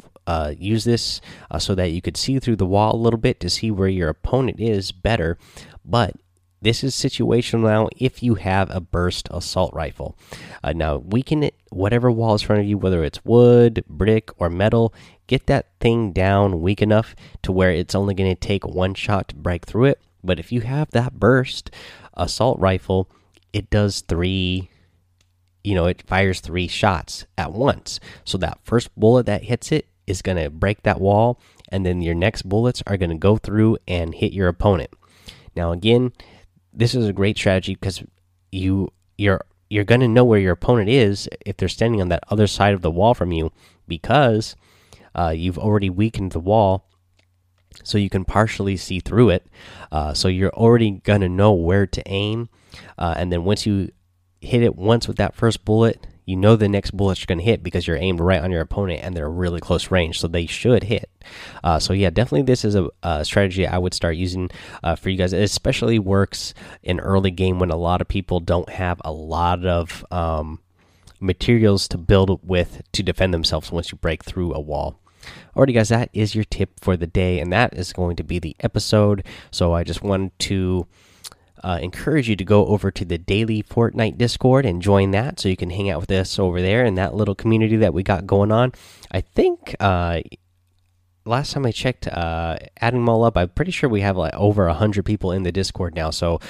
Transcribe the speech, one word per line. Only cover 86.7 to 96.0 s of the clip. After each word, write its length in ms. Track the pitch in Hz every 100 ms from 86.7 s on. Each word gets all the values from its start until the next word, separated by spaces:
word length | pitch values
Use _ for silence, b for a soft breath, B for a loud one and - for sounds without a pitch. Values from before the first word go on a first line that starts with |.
| 110
in 120 | 123 92
that 200 | 92 101
little 200 | 104 98
community 420 | 113 110 110 110
that 160 | 107
we 100 | 78
got 240 | 98 98 92
going 240 | 98 101
on. 220 | 110 127 - B B B
I 100 | 95
think, 560 | - - 370 349 - -
uh, 400 | 101 90 85 85 - - _ _ _ _ _ _ _ _ -
last 280 | 120 143
time 120 | 147 131
I 60 |
checked, 340 | 107 131 123 -
uh, 480 | - 85 82 82 80 - -
adding 180 | 117 123
them 80 | 120
all 160 | 113
up, 140 | 117 98
I'm 100 | 90
pretty 240 | - 165
sure 180 | 180 143
we 120 | 104
have, 160 | 98 92
like, 160 | 78
over 340 | - 104 104 87
a 60 |
hundred 320 | 80 107 101 92
people 260 | 107 95
in 120 | 92
the 100 | 90
Discord 420 | 87 92 - 90
now, 140 | 82